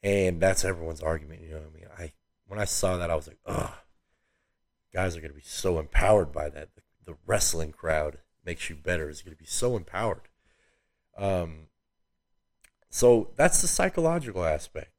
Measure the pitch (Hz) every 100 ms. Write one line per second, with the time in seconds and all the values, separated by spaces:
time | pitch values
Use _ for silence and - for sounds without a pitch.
0 | 101 101 92 87 95 92 92 87 82 80
1 | 78 80 76 82 82 78 78 78 82 78
2 | 85 - _ _ _ 101 101 - 98 90
3 | 87 80 - - - - - - _ _
4 | _ _ _ _ _ _ _ _ _ 90
5 | 92 82 78 71 - - 95 85 78 -
6 | 98 107 80 73 76 73 73 _ _ _
7 | - 82 - 104 - 82 80 - 85 78
8 | 76 - _ _ - 85 - 78 82 87
9 | 76 76 - 78 80 - 123 117 82 90
10 | 113 90 - _ _ _ _ _ _ _
11 | _ - 98 92 85 80 80 _ _ _
12 | _ _ _ _ _ _ _ _ _ -
13 | 123 120 104 - 160 - 175 - 185 180
14 | 160 170 131 92 85 78 - - 73